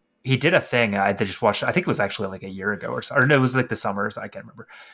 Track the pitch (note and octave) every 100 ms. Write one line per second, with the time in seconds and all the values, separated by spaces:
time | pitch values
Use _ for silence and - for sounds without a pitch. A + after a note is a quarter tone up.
0 | _ _ C3 C3 C#3+ E3+ - B2 A2+ G2+
1 | G2 G2 G2+ - A2 G2+ A#2+ - - -
2 | G2+ - G2 F#2+ G2 F#2+ G2 G2 - B2+
3 | - C3+ C3 C#3+ B2+ B2+ B2+ A2 A2 G2+
4 | G#2+ G#2+ G#2 G2+ A2+ A2 - - -